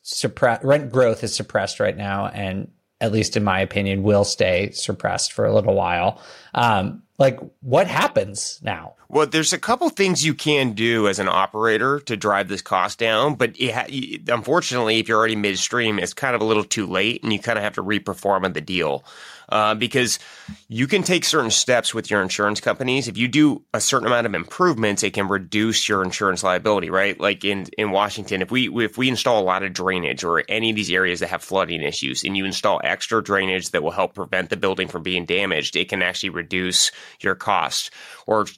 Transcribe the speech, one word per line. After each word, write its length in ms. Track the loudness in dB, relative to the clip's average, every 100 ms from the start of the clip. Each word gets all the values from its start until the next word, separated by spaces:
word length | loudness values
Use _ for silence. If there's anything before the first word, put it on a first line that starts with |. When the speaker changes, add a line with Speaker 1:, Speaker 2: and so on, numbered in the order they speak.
Speaker 1:
suppre-, 600 | -10 -4 -4 2 2 2
rent 280 | 4 2 2
growth 300 | 4 4 2
is 120 | -2 -6
suppressed 440 | -2 -2 -2 0
right 140 | 0 0
now, 300 | -2 -2 -4
and 440 | -4 -6 -4 -8 _ _ -4
at 100 | 0
least 240 | 2 0 2
in 60 |
my 160 | 2 2
opinion, 420 | 2 0 0 2
will 220 | 4 4
stay 480 | 4 2 2 2 0
suppressed 640 | -4 -6 -4 -2 -2 -4
for 120 | -2 2
a 80 |
little 220 | 2 2 2
while. 460 | 2 0 0 -2 -10 -20 -8 0
Um, 480 | 2 2 0 -6 -8 2
like, 200 | 2 2 -6 -14
what 260 | 0 2 2
happens 720 | 0 0 0 -4 -4 -10 -8
now? 300 | -8 -8 -10 -18 -2
Speaker 2:
Well, 160 | 0 2
there's 280 | 2 0
a 40 | 0
couple 320 | 0 0 0
things 360 | 2 2 2 0
you 80 |
can 400 | 0 2 2 2
do 340 | 0 2 4 2
as 100 | 2
an 80 | 2
operator 720 | 2 2 0 2 2 2 -2
to 140 | -4 -2
drive 320 | 2 2 0
this 140 | -6
cost 380 | -2 0 0 0
down, 360 | 0 2 2 0
but 240 | -2 -2
it 120 | -4
ha-, 120 | -4 -6
y-, 300 | -6 -8 -8 -4
unfortunately, 720 | -2 0 0 0 0 2 2
if 80 | 2
you're 100 | 2
already 180 | 2 2
midstream, 640 | 0 0 -2 0 0 0
it's 140 | -2
kind 220 | -4 -2 0
of 60 |
a 40 | 2
little 180 | 2
too 220 | 0 -2 -2
late, 360 | 0 0 0
and 100 | -2
you 60 | -2
kinda 220 | -2 -2
have 120 | -2
to 80 | -4
re-perform 640 | -2 -2 -2 -4 0 2 0
on 80 |
the 80 | -4
deal. 420 | -4 -2 0 -2 -6 -20 -20 -20 -2
Uh, 240 | 2 2
because 460 | 2 0 0 0 -2 -8 -20 -20 -20 -10
you 200 | -4 0
can 160 | 0
take 200 | 2 0
certain 260 | 2 0 2
steps 440 | 0 2 2 0
with 180 | -4 0
your 100 | 0
insurance 380 | 0 0 0 0
companies. 480 | -2 -2 0 -2 -2
If 100 | -2
you 120 | 0
do 340 | 4 4 4 -4
a 60 | -2
certain 260 | 0 0 2
amount 220 | 2 2
of 80 | -2
improvements, 680 | -4 0 2 2 2 2
it 100 | 0
can 160 | 0 0
reduce 580 | -2 -2 0 2 0 0
your 160 | 0
insurance 400 | 0 0 0 0
liability, 460 | 0 2 2 2 2
right? 280 | 2 0 0
Like 280 | -2 0 -2
in, 200 | -4 -4 -4
in 140 | 0
Washington, 500 | 2 0 -2 -6 -4
if 100 | -2
we, 160 | -2 -2 -2
if 140 | -2 0
we 100 | -2
install 340 | 0 2 2
a 40 | 2
lot 180 | 0
of 80 | -2
drainage 540 | -4 -2 -2 -2 -4 -2
or 180 | -2 -2
any 220 | -2 0
of 40 | 0
these 160 | 0
areas 300 | 0 0 0
that 80 | -2
have 120 | -4
flooding 400 | -2 -2 0 -2
issues, 440 | -4 -4 -4 -4 -4
and 100 | -4
you 80 |
install 380 | -4 -2 0 0
extra 400 | -2 -4 -2 -2
drainage 460 | 0 0 2 -2 -2
that 120 | -2
will 80 | -2
help 240 | -2 -2 -4
prevent 340 | -4 -2 -2
the 80 | -2
building 320 | -2 -2 -4
from 120 | -6
being 220 | -4 -4
damaged, 540 | 0 0 0 0 -2 -2
it 100 | -2
can 140 | -2
actually 280 | -2 -2 -6
reduce 600 | -6 -6 -4 0 0 0 -4 -16 -6
your 140 | -4 -2
cost. 540 | 0 0 0 -4 -6 -12 -20 -12 -2
Or 220 | 0 0